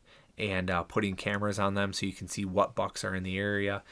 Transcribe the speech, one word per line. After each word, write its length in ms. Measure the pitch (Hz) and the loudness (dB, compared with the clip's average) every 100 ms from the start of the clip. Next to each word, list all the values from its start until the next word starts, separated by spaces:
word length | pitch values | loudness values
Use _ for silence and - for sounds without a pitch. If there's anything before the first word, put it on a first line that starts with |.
| - - - - | -20 -20 -20 -6
and, 320 | 107 92 92 | -2 0 2
uh, 140 | 90 | 0
putting 320 | 85 - 104 95 | 0 0 0 0
cameras 420 | - 101 104 101 | -2 0 0 2
on 180 | 98 98 | 2 2
them 180 | 101 | 0
so 120 | 95 98 | 0 -4
you 60 | |
can 160 | 90 95 | -4 -8
see 160 | - | -4
what 320 | 98 92 98 - | -2 2 2 2
bucks 300 | 98 - 104 | -4 -2 -4
are 100 | 95 | -2
in 80 | |
the 140 | 92 95 | -2 0
area 440 | 101 101 101 101 - | 0 2 0 -2 -6